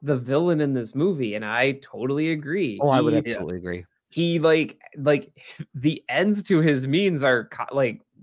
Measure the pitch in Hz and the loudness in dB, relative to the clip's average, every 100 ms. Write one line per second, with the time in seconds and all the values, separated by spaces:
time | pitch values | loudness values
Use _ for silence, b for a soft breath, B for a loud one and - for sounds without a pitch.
0 | 143 131 120 143 175 156 143 131 110 135 | -2 -2 0 0 2 2 0 -2 -4 -2
1 | 185 156 113 104 107 117 135 135 - 107 | 0 0 -4 -4 -4 0 0 -2 -10 -8
2 | 131 143 160 156 143 196 139 101 143 131 | -4 -2 -2 -4 -4 -2 -2 0 2 4
3 | 117 151 120 110 80 90 90 87 90 _ | 4 2 0 -6 -6 -8 -6 -8 -10 _
4 | _ 160 170 170 160 160 123 - - 151 | _ -2 0 2 4 4 0 -8 -18 -2
5 | 139 170 - _ B B - 131 143 143 | 2 2 -2 _ B B -14 -2 -2 -2
6 | - 139 202 208 185 170 160 135 131 165 | -4 0 0 0 2 4 4 2 2 2
7 | 196 151 135 123 - - - 139 123 110 | 2 2 2 2 0 -10 -4 0 0 -2
8 | _ _ | _ _